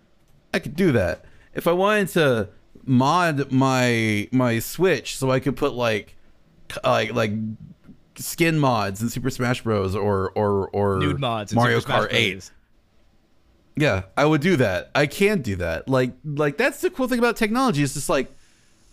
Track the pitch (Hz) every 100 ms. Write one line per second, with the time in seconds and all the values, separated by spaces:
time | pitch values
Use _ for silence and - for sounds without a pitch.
0 | _ _ _ _ _ 180 - 156 190 117
1 | 85 - - - - - 170 175 202 208
2 | 185 180 143 117 95 - _ - - 123
3 | 135 175 170 139 131 127 131 131 123 113
4 | 110 104 101 127 123 113 - - 185 127
5 | - - 131 131 139 120 143 120 120 104
6 | - - - - _ _ - - 127 117
7 | 113 117 110 107 110 110 - - - -
8 | _ - - - 165 156 135 113 101 98
9 | 117 127 127 123 123 123 113 104 95 101
10 | 104 95 95 107 104 98 95 101 101 95
11 | 95 139 127 113 104 113 120 117 - 120
12 | 107 117 104 95 - - _ _ _ _
13 | _ _ _ _ _ _ _ - 143 95
14 | - - 147 156 175 180 110 90 - 135
15 | 147 - 196 202 120 92 85 80 - 131
16 | 127 - 151 143 147 147 277 - 349 -
17 | 247 247 233 - 214 247 262 143 139 147
18 | - 147 127 - - _ _ _ _